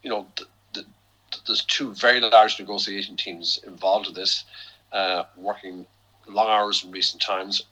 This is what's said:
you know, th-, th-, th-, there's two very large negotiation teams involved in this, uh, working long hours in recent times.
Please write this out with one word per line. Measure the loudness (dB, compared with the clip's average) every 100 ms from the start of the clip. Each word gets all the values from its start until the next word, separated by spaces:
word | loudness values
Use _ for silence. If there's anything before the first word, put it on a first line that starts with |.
you | -4
know, | -6 -6 -16
th-, | -18 _ _
th-, | -16 -16 _ _ _ _
th-, | -14 -4
there's | -4 -2
two | -2 -2 0
very | 2 4
large | 8 8 8 4
negotiation | -8 -6 -4 -4 -8 -8
teams | -10 -6 -4 -6 -6
involved | -4 2 2 0
in |
this, | -4 -2 -2 -6 -18 -20 -20 _
uh, | -4 -2 -2 -4 -8
working | -8 -8 -10 -16 -18 _ _ _ -8
long | 0 4
hours | 4 2 0
in | -4
recent | -4 -4 -2
times. | -4 -4 -4 -6 -8